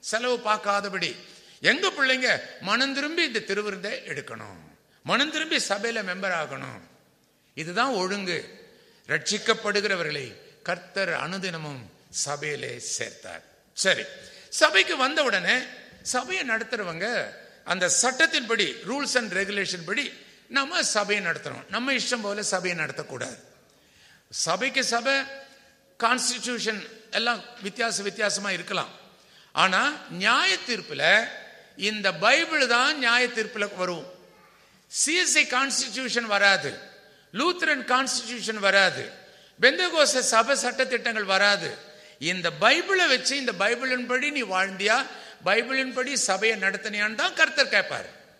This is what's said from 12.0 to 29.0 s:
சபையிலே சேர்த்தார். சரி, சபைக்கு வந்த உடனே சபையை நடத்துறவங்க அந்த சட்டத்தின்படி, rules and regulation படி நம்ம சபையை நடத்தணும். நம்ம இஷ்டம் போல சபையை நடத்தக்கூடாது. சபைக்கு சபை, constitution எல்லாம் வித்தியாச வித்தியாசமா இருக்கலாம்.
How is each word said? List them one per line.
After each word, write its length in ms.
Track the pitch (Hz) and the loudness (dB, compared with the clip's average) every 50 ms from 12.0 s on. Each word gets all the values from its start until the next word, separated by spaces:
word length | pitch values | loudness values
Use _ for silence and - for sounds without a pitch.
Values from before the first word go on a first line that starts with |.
| _ _ | _ _
சபையிலே 720 | - - - 139 147 143 147 151 147 131 127 127 123 120 - - - - | -8 -6 -4 -4 -4 -6 -4 -6 -6 -6 -8 -8 -10 -10 -8 -8 -6 -6
சேர்த்தார். 460 | 117 110 95 - - 95 87 82 - _ _ _ _ _ _ | -6 -6 -8 -14 -16 -14 -14 -14 -16 _ _ _ _ _ _
சரி, 300 | - - 190 175 127 107 - - - - - - - - - | 0 2 2 2 2 0 -8 -12 -16 -18 -20 -20 -20 -20 -10
சபைக்கு 480 | - - 311 302 302 - 370 370 349 | 0 2 2 4 6 4 4 4 2
வந்த 260 | 285 254 262 302 320 294 | 0 0 0 2 2 2
உடனே 340 | 254 214 190 175 180 226 254 254 - - - - - - - - | 2 2 0 2 2 2 2 0 -4 -12 -18 -20 -20 -20 -16 -8
சபையை 460 | - - 247 269 - 370 381 339 254 | -4 -4 -4 -2 -2 -4 -4 -2 -2
நடத்துறவங்க 840 | 226 220 226 226 - 220 208 175 165 160 180 220 240 202 135 104 - - - - - - _ | -2 -4 -4 -4 -6 -6 -4 -6 -6 -4 -4 -2 -2 -2 -4 -4 -8 -16 -20 -20 -20 -18 _
அந்த 260 | - 175 185 180 175 - - - | -2 0 2 2 2 4 4 2
சட்டத்தின்படி, 640 | 247 254 254 320 320 330 302 254 208 233 220 202 151 127 - - 180 | 2 4 4 2 4 4 0 0 0 2 2 2 0 0 -6 -6 -4
rules 260 | 240 285 285 - - | -4 -2 -2 0 0
and 180 | 247 233 214 175 | 0 0 0 -2
regulation 500 | 185 196 190 208 202 196 175 180 180 165 | -2 -2 -2 -2 -4 -2 -4 -4 -8 -6
படி 260 | 156 202 233 277 - - - - - - - _ _ | -4 -4 -4 -4 -6 -8 -14 -20 -20 -20 -20 _ _
நம்ம 340 | 233 262 277 277 339 359 294 | -2 -2 -2 0 -2 -2 0
சபையை 440 | - - 214 208 185 208 208 190 | 0 0 0 0 0 0 0 0
நடத்தணும். 380 | 170 165 151 - 151 131 123 135 - | -2 -4 -4 -4 -10 -10 -10 -12 -6
நம்ம 240 | 190 214 240 269 277 | -6 -4 -2 0 -2
இஷ்டம் 300 | 247 180 - 247 240 214 | -2 0 -2 -2 -2 -2
போல 200 | 202 202 208 208 | -4 -4 -4 -2
சபையை 360 | - - 185 180 185 175 165 | -2 -2 0 0 -2 -2 -2
நடத்தக்கூடாது. 600 | 156 147 - - 151 - 143 123 120 - 117 - - - - _ _ _ _ _ _ _ _ _ _ - - _ _ _ | -4 -6 -4 -8 -10 -10 -8 -8 -8 -8 -10 -14 -18 -20 -20 _ _ _ _ _ _ _ _ _ _ -20 -20 _ _ _
சபைக்கு 540 | - - - 160 165 185 233 269 233 269 254 | -6 -4 0 0 0 0 0 0 0 0 0
சபை, 300 | - 233 233 226 262 269 277 269 269 - - - - - - - _ _ _ _ _ _ _ | 2 0 0 2 2 0 0 0 -4 -8 -16 -16 -20 -20 -20 -20 _ _ _ _ _ _ _
constitution 840 | - 226 247 254 247 - 247 247 - 240 247 233 170 208 220 202 160 - - - - - | 2 2 2 4 2 -2 -2 -2 -4 -4 -4 -2 -2 -2 -2 -4 -6 -12 -16 -20 -18 -4
எல்லாம் 340 | - 202 226 233 240 202 175 - - - 196 | -2 -2 0 0 -2 -2 -4 -14 -18 -10 -10
வித்தியாச 400 | 202 - - 233 233 202 165 202 | -10 -4 -2 -2 -2 -2 -2 -4
வித்தியாசமா 480 | 202 - - 214 202 196 196 196 202 | -4 -4 0 -2 0 0 -2 -2 -2
இருக்கலாம். 420 | 190 175 175 - 208 180 139 - - - | -4 -4 -4 -4 -4 -4 -4 -4 -8 -18